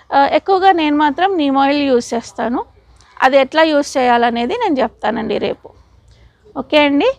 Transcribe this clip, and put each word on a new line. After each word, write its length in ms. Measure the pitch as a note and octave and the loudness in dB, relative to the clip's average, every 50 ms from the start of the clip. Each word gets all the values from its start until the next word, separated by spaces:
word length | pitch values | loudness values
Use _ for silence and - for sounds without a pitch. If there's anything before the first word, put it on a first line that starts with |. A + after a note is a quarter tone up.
| _ - - | _ -2 0
ఆ, 140 | C#4 C#4 | 0 2
ఎక్కువగా 460 | - - D#4 - - G4 F#4 F#4 F#4+ F#4+ | 2 0 -2 0 0 0 2 4 2 2
నేను 240 | E4+ D#4 D4+ D4 | 2 0 0 0
మాత్రం 400 | D4 D4+ D4 C#4 - F4 G4 G4 | 0 0 0 0 0 -2 -2 0
neem 200 | E4 C#4+ C#4 C4+ | 0 -2 0 0
oil 320 | C4+ C4+ C#4 C#4+ D4 C#4+ C#4 | 0 0 0 0 0 0 0
use 260 | B3+ A#3+ A#3+ - - | 0 0 -2 -4 -6
చేస్తాను, 500 | A#3 - - - - - A3+ A#3+ E4+ A#4+ - _ _ _ _ _ _ _ _ _ - - | -8 -8 -8 -8 -8 -6 -4 -4 -6 -6 -10 _ _ _ _ _ _ _ _ _ 0 0
అది 140 | C4 C#4 | 2 4
ఎట్లా 260 | C#4 C4+ C4 - D#4 D#4+ | 4 2 2 2 2 2
యూజ్ 360 | D#4+ D4+ C#4+ C#4+ - - C#4 | 2 2 0 -2 -2 -2 0
చేయాలనేది 560 | B3 B3 A#3+ A#3+ A#3 A#3+ A#3 A#3 A#3+ B3+ G#4 | 2 2 2 2 2 0 0 -2 -4 -4 -4
నేను 200 | B4 A#4+ G4 D4 B3+ | -4 -2 -2 0 -2
చెప్తానండి 600 | A3+ A#3 - _ - G#3+ A3 A3 A3+ A3+ - - | -2 -4 -6 _ -6 -6 -4 -4 -6 -6 -6 -4
రేపు. 320 | - F#3+ - - - - - _ _ _ _ _ _ _ _ _ _ _ _ _ _ - - C#4 | -4 -6 -6 -8 -14 -20 -20 _ _ _ _ _ _ _ _ _ _ _ _ _ _ -14 -12 -12
ఓకే 200 | C4 - D4+ D4+ | -6 -2 0 2
అండి, 340 | D4 C#4+ C#4+ C#4+ F#4+ B4+ C5+ | 2 2 2 0 0 0 -2